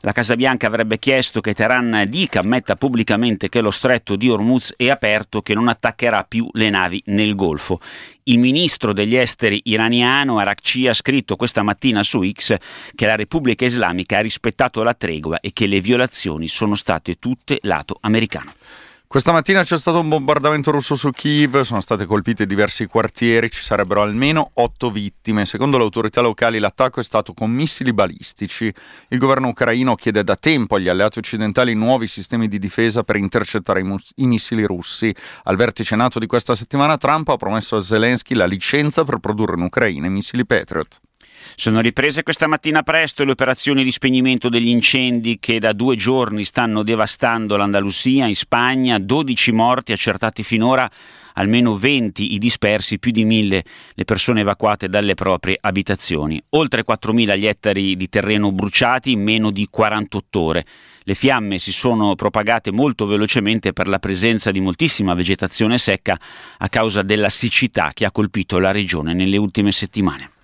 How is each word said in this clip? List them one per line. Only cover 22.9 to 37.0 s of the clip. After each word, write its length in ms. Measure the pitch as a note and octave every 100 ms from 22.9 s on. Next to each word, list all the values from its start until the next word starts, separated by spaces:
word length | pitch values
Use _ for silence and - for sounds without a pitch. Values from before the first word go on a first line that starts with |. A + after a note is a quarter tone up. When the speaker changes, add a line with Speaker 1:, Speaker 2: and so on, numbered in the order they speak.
| A2+ A2 - A#2 A#2 A2+
Speaker 2:
ci 100 | -
sarebbero 400 | - G#2 F#2+ G2+
almeno 500 | G#2 A2 C#3 D#3+ -
otto 360 | - A#2+ - B2
vittime. 560 | G#2 G2+ - - G#2+ G2
Secondo 300 | G#2 C3+ C3+
le 80 |
autorità 380 | A2 A#2 A2 -
locali 380 | A#2+ G#2 A#2 A2+
l'attacco 420 | G#2 - C3 B2+
è 20 |
stato 300 | A#2 A2 -
con 180 | F#2 A2
missili 400 | B2 D#3 - C3
balistici. 840 | G#2+ F#2+ D2+ - - G2+ - A2+ - - - _
Il 80 | B2+
governo 320 | C3+ C3 C3
ucraino 460 | A2 A#2+ A#2+ C3 A2+
chiede 280 | A#2 G#2+
da 140 | G#2 F#2+
tempo 380 | D#3 D3+ G#2+ G2+
agli 120 | F2+
alleati 320 | F2+ G#2 A#2
occidentali 540 | - A2+ G#2+ G2+ B2
nuovi 340 | A2 A2 C3 A2+
sistemi 400 | - F#2 A#2 A2
di 100 | G2+
difesa 460 | G2 - A2+ A2+
per 140 | A2 A2
intercettare 640 | G2 - G2+ G#2+ F2+ F#2+
i 20 |
mus-, 300 | F#2+ G2 - -
i 120 | C3
missili 360 | A2+ - A2+
russi. 500 | G#2 F2+ - - A2+ G2 - -
Al 140 | - F#2+
vertice 400 | A#2 - A2 G#2+
nato 200 | B2 A#2
di 80 | A2
questa 300 | A#2+ - A2+
settimana 400 | A2+ C#3+ D3
Trump 320 | D#3